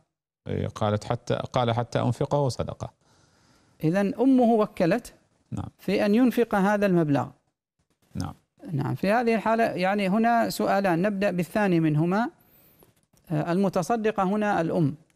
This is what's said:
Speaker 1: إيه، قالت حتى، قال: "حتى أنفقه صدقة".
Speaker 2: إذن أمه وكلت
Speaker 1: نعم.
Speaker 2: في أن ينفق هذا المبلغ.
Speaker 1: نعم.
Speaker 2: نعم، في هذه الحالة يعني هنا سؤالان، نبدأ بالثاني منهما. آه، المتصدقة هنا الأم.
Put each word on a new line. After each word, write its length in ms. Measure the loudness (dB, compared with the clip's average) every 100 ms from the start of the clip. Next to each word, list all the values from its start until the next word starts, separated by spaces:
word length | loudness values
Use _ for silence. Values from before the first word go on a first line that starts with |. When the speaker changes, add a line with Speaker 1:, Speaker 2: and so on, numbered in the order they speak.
| _ _ _ _ -6
Speaker 1:
إيه، 180 | -4 -4
قالت 380 | -2 -2 -2
حتى، 300 | -2 -6 -4 -4 -2
قال: 200 | -2 0
"حتى 280 | -2 -2 -2
أنفقه 480 | -2 -2 -2 0 0
صدقة". 420 | -2 -8 -8 -12 -14 _ _ _ _ _ _ _ _
Speaker 2:
إذن 300 | -2 0 -2 0
أمه 240 | 2 4 4
وكلت 640 | 4 0 0 0 0 -4 -20 _ _ _
Speaker 1:
نعم. 180 | -10 -10 -10
Speaker 2:
في 280 | -4 0 2
أن 80 |
ينفق 400 | 4 4 2 0
هذا 320 | 2 2 2 2
المبلغ. 400 | 2 2 0 -2 -10 _ _ _ _ _ _ _
Speaker 1:
نعم. 200 | -10 -10 -10 _ _ -10
Speaker 2:
نعم، 220 | -6 -4
في 160 | -4 0
هذه 240 | 0 2
الحالة 300 | 0 0 0
يعني 440 | 0 0 -2 0 0
هنا 420 | 2 2 2 0
سؤالان، 520 | -2 0 2 2 0
نبدأ 280 | 0 0 -2
بالثاني 500 | -2 -2 0 2 2
منهما. 500 | 2 2 0 0 -2 -6 _ _ _ _ _ _ _ _ _
آه، 220 | -4 0
المتصدقة 720 | 0 0 0 -2 -2 -2 0
هنا 380 | 0 0 0 0
الأم. 340 | 0 0 0 -2 _